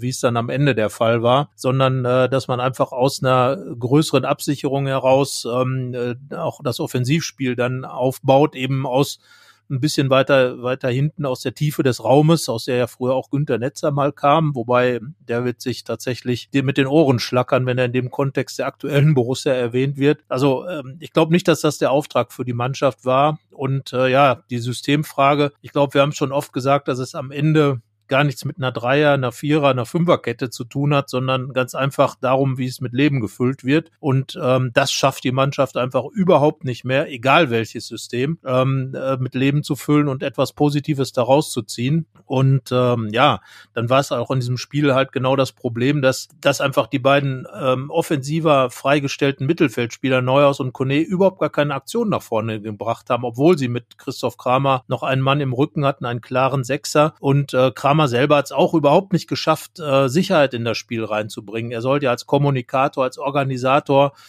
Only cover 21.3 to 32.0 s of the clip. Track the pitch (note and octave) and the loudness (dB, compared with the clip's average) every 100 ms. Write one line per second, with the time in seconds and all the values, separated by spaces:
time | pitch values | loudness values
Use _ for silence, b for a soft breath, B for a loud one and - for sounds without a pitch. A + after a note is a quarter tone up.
21.3 | E3+ - D3+ D#3 - C3 C3+ - C3 A#2 | 2 2 2 0 0 0 0 0 -2 -2
22.3 | - B2 A#2+ B2 C3+ C#3 - B2 C3 D3 | -6 -6 -4 -4 0 -2 -2 0 2 2
23.3 | D#3 _ - C3+ C3+ - B2 C3 C3 C#3+ | 0 _ -8 -4 -4 -4 -2 2 4 4
24.3 | A#2+ _ B2 B2 A#2 - D3 D3+ - C#3 | 2 _ -6 -6 -6 -2 0 0 2 2
25.3 | D3 C#3+ - - D3 C#3+ C#3+ C#3 - C3+ | 4 0 -4 -6 -2 2 2 0 0 -4
26.3 | C#3 - C#3 C3 C#3+ - B2+ B2+ E3 C3+ | -4 -4 -4 0 0 0 -4 -6 -10 -10
27.3 | C#3+ D3+ D#3 C#3+ B2+ - _ _ C3+ D3 | -2 2 4 2 0 -8 _ _ 2 2
28.3 | C3 C3+ - C3 A#2 A#2+ C#3+ D3+ C#3 B2+ | -2 -10 -6 -6 -4 0 2 4 2 -2
29.3 | A#2+ C#3+ D3+ C#3 B2+ A2+ F3 F3 D3 - | -6 -2 2 2 0 -2 -2 2 0 0
30.3 | A#2 B2+ - A#2+ C#3 C#3+ C#3+ C#3 B2+ C3 | -6 -8 -8 -8 -4 0 0 -2 -4 -2
31.3 | C3 B2+ B2+ B2+ - C#3 - | -4 -4 -4 -4 -4 -4 0